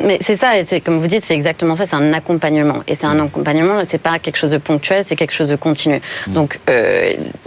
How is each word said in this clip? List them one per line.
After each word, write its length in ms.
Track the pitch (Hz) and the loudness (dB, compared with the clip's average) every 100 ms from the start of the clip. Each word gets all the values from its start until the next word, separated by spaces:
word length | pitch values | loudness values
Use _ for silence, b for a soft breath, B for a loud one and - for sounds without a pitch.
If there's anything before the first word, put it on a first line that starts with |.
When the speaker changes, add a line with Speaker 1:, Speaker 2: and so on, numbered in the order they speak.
Speaker 1:
Mais 160 | 202 190 | 0 0
c'est 160 | 185 202 | 0 2
ça, 220 | 262 214 | 2 2
et 60 | |
c'est, 160 | 170 175 | 2 -2
comme 160 | 165 165 | 0 0
vous 80 | 165 | 0
dites, 180 | 196 | 0
c'est 100 | - | 0
exactement 420 | 156 156 160 170 160 | 0 0 0 0 0
ça, 100 | 196 | 0
c'est 100 | 151 | 2
un 160 | 151 | 2
accompagnement. 720 | 160 165 170 156 151 147 123 - | 2 0 0 2 2 2 0 -4
Et 60 | |
c'est 120 | 147 151 | -2 0
un 80 | |
Speaker 2:
Mm. 60 | 151 147 | 0 0
Speaker 1:
accompagnement, 560 | 151 151 151 170 208 170 | -2 0 2 2 2 0
c'est 80 | 165 | -2
pas 160 | 170 165 | -2 -2
quelque 180 | 160 - | -4 -2
chose 140 | 151 | 0
de 80 | 151 | 0
ponctuel, 440 | 147 151 - 190 190 | 0 -2 2 0 0
c'est 100 | 151 | -2
quelque 160 | 151 | -2
chose 140 | - 147 | 0 0
de 80 | 143 | 0
continu. 460 | 160 151 156 135 B B - | 0 0 0 0 B B -4
Speaker 2:
Mm. 60 | |
Speaker 1:
Donc, 260 | 160 147 - - | 0 0 -2 0
euh, 440 | 127 95 92 87 - - - | 2 4 2 0 -2 -6 -10